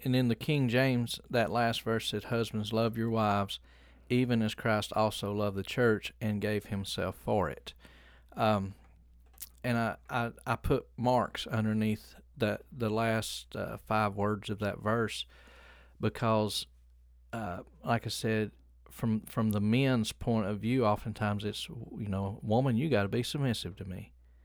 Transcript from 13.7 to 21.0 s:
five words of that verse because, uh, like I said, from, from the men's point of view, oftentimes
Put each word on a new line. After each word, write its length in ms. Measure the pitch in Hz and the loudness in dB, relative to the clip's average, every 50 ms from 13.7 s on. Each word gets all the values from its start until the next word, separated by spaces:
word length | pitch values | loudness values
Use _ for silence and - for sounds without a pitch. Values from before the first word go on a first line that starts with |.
| 110 110 | -8 -12
five 360 | - - 110 107 107 104 98 | -4 0 2 2 2 0 0
words 360 | 104 101 104 107 101 - - | 0 0 0 0 -2 -4 -6
of 100 | 107 95 | -6 -2
that 180 | 104 101 98 - | -2 -4 -4 -2
verse 480 | - 107 110 117 113 104 - - - - - - - - - - - - - - - - - - | -2 0 0 2 0 -2 -2 -8 -10 -12 -16 -20 -20 -20 -20 -20 -20 -20 -20 -20 -20 -20 -10 -4
because, 640 | - 110 - - 120 113 110 107 107 101 - - - - - - - - - - - - - - - - | -4 -4 -2 0 0 2 2 2 2 0 -2 -6 -8 -8 -16 -20 -20 -20 -20 -20 -20 -20 -20 -20 -18 -12
uh, 280 | - 117 107 92 87 95 - - - - - | -10 -8 -6 -6 -8 -8 -12 -16 -20 -10 -2
like 220 | 127 120 113 - | 0 0 0 0
I 40 | 117 | -4
said, 420 | - - - 113 110 107 107 101 - - - - - - - - | -6 -2 0 0 2 2 0 -2 -6 -16 -20 -20 -20 -20 -20 -20
from, 300 | - - - 113 107 110 | -8 -4 0 0 0 0
from 280 | - - - 127 113 110 | -2 -4 -2 0 0 2
the 100 | 104 104 | 2 2
men's 520 | 101 107 113 127 139 135 131 117 107 - | 2 4 4 4 4 4 4 2 0 -2
point 340 | - - - 123 113 110 101 | -4 -4 -2 0 0 0 0
of 140 | 95 107 101 | -2 -4 -2
view, 240 | 104 113 127 131 120 | -2 0 2 4 4
oftentimes 600 | 104 104 104 | 4 2 2